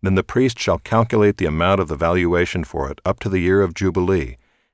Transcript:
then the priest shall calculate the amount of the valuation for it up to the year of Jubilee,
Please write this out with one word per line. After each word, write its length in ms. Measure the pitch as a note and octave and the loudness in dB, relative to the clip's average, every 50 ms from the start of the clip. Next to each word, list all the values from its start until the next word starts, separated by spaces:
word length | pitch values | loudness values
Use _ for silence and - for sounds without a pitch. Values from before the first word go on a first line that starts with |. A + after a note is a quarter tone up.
| - | -2
then 120 | F#2+ F#2+ | 0 0
the 80 | F#2+ F#2 | 0 0
priest 360 | _ - B2 B2+ C3 A#2 - | _ 0 0 0 0 0 -2
shall 200 | - - F2 E2 | -2 -2 -2 -2
calculate 600 | - - - A2+ A#2 A#2 - A2 G#2 G#2 G2+ - | -2 -2 0 0 0 2 2 2 2 2 2 0
the 80 | F#2 | -2
amount 340 | D#2+ D2+ D#2 E2 F2+ G2 G2 | -2 0 0 2 2 2 2
of 80 | F#2 D2+ | 0 -2
the 80 | D#2 | -4
valuation 640 | C#2+ E2+ E2+ F2 F#2 F2+ E2+ F2 F2 F2+ F2 - F#2 E2 | -2 -2 0 0 2 0 2 2 0 0 0 -2 -6 -8
for 260 | - - - C#2 C#2 | -6 -6 -8 -8 -8
it 120 | C#2+ - _ | -8 -6 _
up 140 | F2+ G2+ - | -4 -4 -2
to 80 | - G#2 | -4 -2
the 120 | F#2+ F#2 | -2 0
year 220 | F2 F2+ F#2+ G2 G2+ | 2 2 4 4 2
of 120 | F2+ D#2+ | 0 -2
Jubilee, 600 | - G2+ F#2+ E2+ F#2+ F2+ F2+ F#2+ F#2 D2 B1 B1+ - _ _ _ _ _ _ | -2 -2 -2 0 0 0 0 0 0 -2 -4 -10 -16 _ _ _ _ _ _